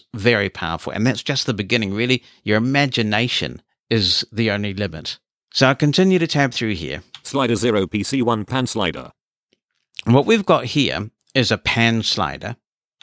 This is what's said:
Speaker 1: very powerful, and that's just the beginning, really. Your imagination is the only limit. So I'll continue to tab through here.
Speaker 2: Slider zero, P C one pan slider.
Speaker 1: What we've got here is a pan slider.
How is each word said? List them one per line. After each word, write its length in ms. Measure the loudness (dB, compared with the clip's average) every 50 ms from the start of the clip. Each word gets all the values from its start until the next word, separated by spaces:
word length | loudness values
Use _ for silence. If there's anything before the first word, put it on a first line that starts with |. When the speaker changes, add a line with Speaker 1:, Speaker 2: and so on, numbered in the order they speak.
| -4 _ -10
Speaker 1:
very 360 | 0 2 2 4 4 2 -2
powerful, 440 | -4 -6 -6 -6 -6 -6 -6 -8 -4
and 120 | 0 0
that's 160 | 0 0 0
just 260 | -4 -4 -4 -2 -2
the 60 | -2 -4
beginning, 400 | -4 -2 -2 0 0 0 -2 -2
really. 300 | -2 0 0 0 -2 -2 -8 _ _ _
Your 120 | 0 2
imagination 1040 | 2 2 2 2 2 2 2 0 0 0 0 0 0 0 0 -2 -2 -4 -4 -8 -12 -18 _ _ _ _ _
is 360 | 0 0 2 0 0 -2 -4 -4
the 200 | -4 -2 0 0
only 220 | 0 -2 -4 -4 -4
limit. 460 | -4 -6 -6 -6 -8 -10 -12 -12 -12 _ _ _ _ _ _ 0
So 140 | 2 4
I'll 80 | 4 4
continue 420 | 4 2 2 4 4 4 4 4
to 100 | 2 2
tab 260 | 0 0 0 0 0 0
through 220 | -2 -2 -2 -2
here. 280 | -4 -6 -6 -8 -10 -10 _ -20 -16 -12
Speaker 2:
Slider 320 | -6 -2 -2 0 0 0
zero, 300 | 2 2 2 2 2 0
P 180 | 0 -2 -4 -2
C 180 | -2 -2 0 0
one 220 | 0 0 -2 -2
pan 200 | -4 -4 -4 -4
slider. 460 | -2 -2 -2 -2 -2 -2 -6 -12 -16 -20 _ _ _ _ _ _ _ _ _ _ _ _ _ _ _ _ -6 2
Speaker 1:
What 200 | 4 4 4 6
we've 200 | 6 4 4 4
got 200 | 4 2 2 2
here 460 | 0 0 0 0 0 -2 -4 -6 -8 -12 _ _ _ _
is 160 | -2 0 0
a 60 | 0
pan 440 | -2 -2 -2 0 2 2 2 2 0
slider. 540 | 0 -2 -2 -2 -2 -4 -4 -8 -10 -12 -12 -14 _ _ _ _ _ _ _ _